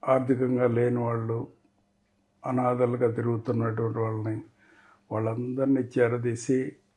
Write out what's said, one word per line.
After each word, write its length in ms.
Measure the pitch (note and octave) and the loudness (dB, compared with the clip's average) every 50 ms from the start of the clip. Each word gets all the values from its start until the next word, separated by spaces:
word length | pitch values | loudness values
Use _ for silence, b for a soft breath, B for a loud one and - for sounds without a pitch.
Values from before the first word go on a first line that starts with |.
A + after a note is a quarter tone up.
| - - | 2 2
ఆర్థికంగా 600 | C3 C3 B2+ B2 C3+ A#2+ C3 B2 B2+ B2 B2 B2 | 2 2 4 2 2 2 2 0 2 2 2 2
లేని 300 | A#2 A#2 A#2+ B2 B2 B2 | 4 4 2 2 2 0
వాళ్ళు, 480 | A#2+ A#2 A#2 A#2 A2+ A2+ A2+ A#2 A2+ - - _ _ _ _ _ _ _ _ _ _ _ _ _ _ _ _ _ - | 0 -2 -2 -2 -2 -4 -4 -6 -6 -8 -14 _ _ _ _ _ _ _ _ _ _ _ _ _ _ _ _ _ -8
అనాథలుగా 680 | C3+ C3 B2+ B2 B2 B2 B2 B2 A#2+ A#2+ B2 B2+ A#2 A2 | -2 -2 0 2 2 2 2 2 0 2 2 0 0 0
తిరుగుతున్నటువంటి 840 | - A2+ A#2 A#2 A2+ A2+ - A#2+ A2+ A2+ A2+ A2+ A2+ A#2 A2+ A2+ A2+ | 0 -2 0 -2 -2 -2 -2 -2 0 0 -2 -2 -2 -2 -2 -2 -2
వాళ్ళని, 420 | A2+ A2 A2 A2 G#2+ A2 A2 A2 - - _ b b b b b b b b b b _ - | -2 -2 -2 -4 -4 -4 -6 -6 -8 -14 _ b b b b b b b b b b _ -4
వాళ్ళందరినీ 680 | G#2+ A2 A2 A2+ A#2+ B2 B2 B2+ C3 C3+ C3+ C#3 C3 | -2 -2 -2 -2 -4 -4 -4 -2 -2 2 2 2 2
చేరదీసి 920 | B2 A#2+ - C3 B2 A#2 A#2+ B2 A#2 A#2+ A#2 A#2 - - C3+ C3 C3 C#3+ - _ _ _ _ | 0 0 2 2 2 4 2 0 -2 -2 -4 -4 -2 0 0 0 0 -2 -8 _ _ _ _